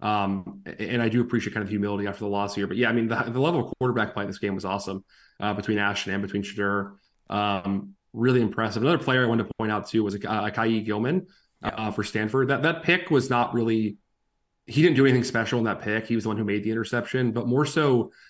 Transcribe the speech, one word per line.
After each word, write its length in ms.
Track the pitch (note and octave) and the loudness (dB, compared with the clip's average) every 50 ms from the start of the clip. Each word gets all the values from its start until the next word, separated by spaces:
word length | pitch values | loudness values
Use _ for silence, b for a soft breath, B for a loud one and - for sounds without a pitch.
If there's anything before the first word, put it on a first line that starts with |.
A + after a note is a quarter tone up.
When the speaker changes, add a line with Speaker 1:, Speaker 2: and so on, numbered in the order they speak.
Speaker 1:
Um, 600 | - G#2+ G#2+ G#2 G2 G2 G2 G2 F2+ F#2+ - - - | -4 -2 0 0 0 0 -2 -4 -6 -8 -14 -14 -14
a-, 240 | F2 - - G#2 F2 | -14 -10 -8 -6 -2
and 100 | A#2+ A#2 | -2 0
I 80 | A#2 A2 | 0 2
do 120 | A2 B2 | 2 2
appreciate 340 | A#2+ - B2 A2+ - C#3 - | 0 2 -2 -4 -4 -4 -6
kind 80 | A2 | -6
of 60 | G2+ F#2+ | -6 -4
the 40 | |
humility 360 | G#2+ G2+ G2+ G2+ G2+ G2+ G2+ G2+ | -2 -2 -2 -2 -2 -4 -4 -6
after 120 | G2 - | -6 -6
the 100 | A2 G2+ | -6 -4
loss 240 | G2+ G2+ G2+ G2 - | -2 -2 -2 -2 -2
here. 120 | G2+ G2 | -4 -4
But 100 | F2+ F#2+ A2+ | -4 0 0
yeah, 100 | A#2+ A2+ | 2 2
I 40 | |
mean, 160 | A#2 A#2+ A2+ A2+ | 2 2 0 0
the, 80 | A#2 A2 - A#2+ | 0 -2 -2 -2
the 120 | A#2 B2+ | 0 0
level 240 | C#3 E3 F3 C#3+ - | 0 2 2 0 -2
of 80 | - - - | -4 -4 -4
quarterback 340 | B2+ B2 A#2+ A#2+ G#2 G#2+ - | -2 0 0 0 0 -2 -2
play 100 | G#2 G2+ | -6 -6
in 40 | G2+ | -6
this 100 | G2 - | -6 -4
game 160 | - G2+ F#2+ | -4 -4 -4
was 80 | G2 G2 | -2 -4
awesome, 400 | F#2 G2 G2+ - G2 F#2+ F#2+ - b b b b b b b | -4 -4 -4 -4 -4 -8 -8 -10 b b b b b b b
uh, 160 | G2+ G#2 G2+ | -4 -4 -2
between 240 | G#2 - - G#2+ G#2 | -2 -2 0 0 2
Ashton 360 | G2+ G2+ G2+ - - G2 F#2+ | 2 0 0 -2 -4 -2 -4
and 80 | G2+ | -4
between 200 | G2 F#2+ - G2+ | -4 -2 -4 -4
Shedeur. 540 | G2+ - - - G2+ G2 G2+ G2+ G2+ - b b b b b b _ - | -4 -4 -4 -2 0 0 2 0 -2 -4 b b b b b b _ -4
Um, 640 | - G#2 G#2 G#2 G2+ F#2+ F2+ G2 G2 G2 - - - _ _ _ | -2 -2 0 0 0 -2 -2 -2 -2 -2 -4 -8 -16 _ _ _
really 280 | - A2+ A#2 C3 B2 B2+ | -4 0 2 4 4 4
impressive. 420 | A2+ G#2+ - - A2+ G#2+ G2 A2 | 2 2 0 -2 -2 -2 0 0
Another 160 | A#2 D3 E3+ C#3+ | 2 2 2 2
player 200 | - C#3 B2+ B2+ | 2 2 2 4
I 40 | B2+ A#2 | 4 4
wanted 180 | A#2 A2+ G2+ | 2 0 0
to 80 | - - | -2 -4
point 140 | - A2+ G#2+ | -4 -4 -2
out 180 | G#2+ G#2 G2+ - | -2 -4 -4 -2
too 140 | - A2+ | 0 0
was, 140 | G#2+ G2+ G2 | 0 0 -2
uh, 20 | G2+ | -4
Akai 640 | - F2 A2 G#2 G#2 G#2 G#2 A2+ A2+ A2+ A2+ A2 G#2 | -4 -4 -2 -2 -2 -2 -2 0 0 2 2 0 0
Gilman, 420 | A2 G#2 G#2+ A#2 C3 F3 F#3 F3+ b b b b b b _ | -2 -2 0 0 0 0 0 -2 b b b b b b _
Speaker 2:
Yeah. 60 | - - | -8 -6
Speaker 1:
uh, 220 | - - A2 G#2+ | -6 -4 -4 -4
for 100 | G2+ - | -2 -2
Stanford. 460 | G2+ - - G#2+ G#2+ G#2+ B2 C3 C3 C3 | -4 -2 -2 -2 -2 2 2 2 2 2
That, 140 | C#3 C3 C#3 | 2 2 2
that 180 | E3 E3 - | 0 0 0
pick 280 | - - F3 F3+ F3+ - | 2 2 2 2 2 2
was 200 | D#3+ E3+ C#3 A#2+ | 2 2 4 4
not 240 | B2 A#2+ A#2+ - - | 2 2 2 2 0
really, 440 | A#2+ A2+ A2+ A2+ A2 A2 G#2 G#2 - _ _ _ _ _ _ _ _ _ _ _ _ _ | 0 0 2 2 0 0 -2 -4 -8 _ _ _ _ _ _ _ _ _ _ _ _ _
he 140 | - A#2 C#3+ | -2 2 4
didn't 140 | D#3+ F3+ C#3+ | 6 6 6
do 80 | C3 C#3 | 6 6
anything 200 | C3 B2 B2 A#2 | 6 6 4 2
special 340 | - - A2+ A2 - B2+ A#2+ | 2 0 0 0 2 0 0
in 60 | A2+ | 2
that 160 | A2 - - | 0 -2 -2
pick. 240 | - G#2 G#2+ A2+ A2+ | -2 -2 -2 -2 0
He 80 | - A#2 | 0 -2
was 100 | A2+ G#2 | 0 0
the 40 | A2 | -2
one 80 | G#2 | -2
who 80 | G#2+ A2 | -2 -2
made 180 | G2+ G2+ G#2 | 0 -2 -2
the 80 | G2+ A2 | -2 -2
interception, 640 | A2 A#2 A2 - B2 A#2+ - - - B2+ B2+ A#2 | -2 -2 -2 -2 -2 -4 -4 -2 -2 0 0 2
but 140 | G#2+ A#2+ G#2 | 0 -2 0
more 180 | A#2+ B2 C#3 D3+ | 0 2 2 2
so, 480 | D3 - D#3+ D3+ C#3 B2+ A#2+ G#2+ B B B B | 2 2 2 4 4 4 4 2 B B B B